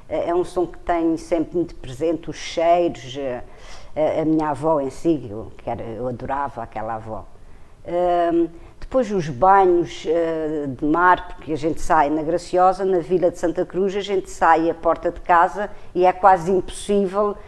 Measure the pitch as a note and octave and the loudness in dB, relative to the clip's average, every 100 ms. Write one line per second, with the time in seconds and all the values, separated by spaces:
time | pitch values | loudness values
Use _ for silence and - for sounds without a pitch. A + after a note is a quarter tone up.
0 | - D#3 - F3 E3+ F#3 F3 - - E3+ | -8 -4 -2 -2 -2 -2 -4 -4 -4 0
1 | E3 D#3+ - E3+ D#3 F3+ E3 - C3 B2 | 0 -2 -2 -2 -2 -2 -4 -6 -12 -4
2 | D#3+ D#3 - - - - E3 F3 E3+ E3+ | -4 -4 -6 -10 -8 0 2 4 2 -2
3 | B2+ C3 C3+ B2 - - - - - D3 | -12 -8 -6 -6 -10 -16 -16 -14 -10 -2
4 | D3+ A#2+ D#3 D#3 D3+ C3 D#3 D#3 C3+ - | 0 2 2 2 0 -2 0 0 -2 -2
5 | E3+ D3+ B2 G#2 G#2 - C3 A2+ A#2 A2 | 0 0 -2 -10 -12 -12 -8 -8 -8 -6
6 | B2+ A#2+ B2+ C3+ C#3 - A2+ G#2+ A2 A2 | -6 -6 -6 -4 -4 -6 -10 -8 -6 -8
7 | A2 G#2 - - - - - - - F3 | -8 -10 -12 -18 -20 -20 -20 -18 -6 -2
8 | F3+ F3 E3+ E3+ E3 - - - - C4 | 0 2 2 2 0 -4 -20 -14 -2 0
9 | G#3 G3+ D#3 A#2+ F#3 G3 F#3 F3 D#3+ - | 0 0 -2 2 6 8 6 4 2 -4
10 | - E3 E3 D#3+ D#3 D#3 C#3+ B2 D3 E3 | -2 0 0 -2 -4 -4 -6 -4 0 4
11 | F3+ F3 - - - D#3 D#3+ D3 - D#3+ | 6 6 2 -12 -6 -2 -2 0 2 4
12 | D3 D#3 D#3 E3+ - F3+ F#3 F#3 F#3+ F#3 | 4 2 0 -2 0 4 4 4 2 0
13 | D#3 F3+ F3 E3 E3+ E3 E3+ F3 G3 G3+ | 2 2 2 2 -2 -2 -2 0 -2 -2
14 | G3 F#3+ - - F3 E3 E3 D#3+ E3+ D#3+ | -2 -2 -4 0 4 4 2 0 0 0
15 | F3 - - F3 F3+ F3+ G#3 - - F3 | -2 -4 2 4 4 0 -8 -8 -8 2
16 | F3+ F3+ G3 F#3+ E3 F#3 - - - G3+ | 2 6 6 6 4 0 -2 -6 -2 0
17 | F#3+ G3 G#3 G3 | 2 0 -2 -2